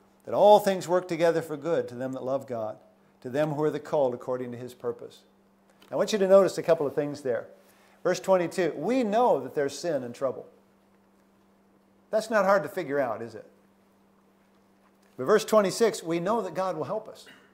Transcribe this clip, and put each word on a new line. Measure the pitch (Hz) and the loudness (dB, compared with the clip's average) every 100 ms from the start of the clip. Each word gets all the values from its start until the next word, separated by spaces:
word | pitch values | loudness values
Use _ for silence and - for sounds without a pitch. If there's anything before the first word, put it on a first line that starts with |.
| _ _ - | _ _ -4
that | 120 | 4
all | 202 208 | 8 8
things | 208 190 147 | 6 -2 0
work | 180 180 | -2 0
together | 160 170 165 | 0 2 2
for | 151 147 | -2 -6
good | 156 151 123 | -2 -2 -4
to | 120 | -6
them | 131 | -8
that | 131 | -6
love | 127 135 120 | -4 -6 -6
God, | 117 107 113 _ _ _ _ | -8 -8 -10 _ _ _ _
to | 127 | -6
them | 131 156 | -2 -2
who | 147 | 0
are | 151 | -2
the | 147 | -2
called | - 156 127 | -2 0 0
according | 123 - 127 123 | -2 -6 -6 -6
to | 120 | -12
his | 123 - | -14 -10
purpose." | 120 117 117 - _ _ _ _ _ _ - | -8 -8 -12 -20 _ _ _ _ _ _ -8
I | 139 | -4
want | 190 | -2
you | 214 | 0
to | 190 | 6
notice | 196 180 - | 8 6 2
a | |
couple | 170 160 139 | 0 2 0
of | |
things | 151 147 139 | -2 -4 -4
there. | 131 113 - - _ _ _ _ | -4 -4 -6 -18 _ _ _ _
Verse | 175 180 | -4 -2
twenty-two, | 190 185 165 175 165 139 | 2 2 2 -2 -2 -2
we | 175 262 | -2 0
know | 214 214 240 143 | 0 2 2 2
that | 127 151 | -2 -4
there's | 139 139 | -4 -4
sin | 170 143 | -4 -4
and | 123 | -6
trouble. | 120 135 - - _ _ _ _ _ _ _ _ _ _ _ _ _ _ _ _ | -6 -6 -6 -14 _ _ _ _ _ _ _ _ _ _ _ _ _ _ _ _
That's | 220 214 | -4 0
not | 214 185 | 2 4
hard | 202 | 2
to | - | 0
figure | 190 147 143 | -6 -4 -2
out, | 127 104 | -2 -4
is | 117 | -10
it? | 107 - _ _ _ _ _ _ _ _ _ _ _ _ _ _ _ _ - | -14 -20 _ _ _ _ _ _ _ _ _ _ _ _ _ _ _ _ -6
But | 135 | 2
verse | 208 | 2
twenty-six, | 214 220 185 - 226 - | 4 2 2 2 0 0
we | 165 170 | -4 -4
know | 180 233 | -2 -4
that | 185 | -4
God | 165 190 156 | -6 -6 -6
will | |
help | 139 214 214 | -6 -8 -10
us. | - - - _ | -18 -20 -20 _